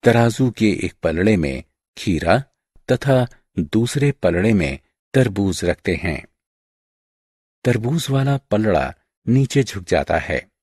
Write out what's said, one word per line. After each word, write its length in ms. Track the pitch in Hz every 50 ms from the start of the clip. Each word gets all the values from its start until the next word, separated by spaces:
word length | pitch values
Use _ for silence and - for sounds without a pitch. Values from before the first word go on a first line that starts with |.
| -
तराजू 480 | 123 113 120 117 117 110 - 131 123
के 200 | 110 - 110 107
एक 220 | 95 - - 87 - _ -
पलड़े 340 | 87 78 80 92 107 110 92
में 260 | 78 69 67 65 - _ _ _ _ _ _ -
खीरा 460 | - - 90 78 - 82 92 127 139 _ _ _ _ _ _ - _ -
तथा 360 | 127 123 - 143 135 127 123 120 - _ _ _ _ -
दूसरे 520 | 85 76 - 107 117 120 - 143 139 143
पलड़े 420 | 139 _ - 90 85 87 95 113 113
में 260 | 98 82 69 67 69 _ _ _ _ _ _ _
तरबूज 520 | 131 127 123 95 98 101 98 90 - -
रखते 300 | 85 82 - _ - 90
हैं। 320 | 78 - 95 76 - - - _ _ _ _ _ _ _ _ _ _ _ _ _ _ _ _ _ _ _ _ _ _ _ _ _ _ _
तरबूज 440 | 123 117 113 110 120 151 165 - -
वाला 280 | 135 135 135 139 139 139
पलड़ा 560 | _ _ - 104 107 107 95 76 67 67 - _ _ _ _ _ _ -
नीचे 360 | 117 131 139 127 - 139 131
झुक 200 | - - 101 90
जाता 340 | - - 80 71 - 85 80
है। 340 | - - 80 64 - _ _ _